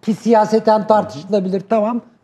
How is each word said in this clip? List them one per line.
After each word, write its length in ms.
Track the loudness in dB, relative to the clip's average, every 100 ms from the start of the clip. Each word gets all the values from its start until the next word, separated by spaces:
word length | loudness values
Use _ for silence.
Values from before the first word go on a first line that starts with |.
ki 120 | -4
siyaseten 720 | -4 2 2 4 0 2 0 2
tartışılabilir. 760 | 0 0 -10 -4 -2 -2 -6 -2
Tamam, 320 | -2 -2 -4 -8 _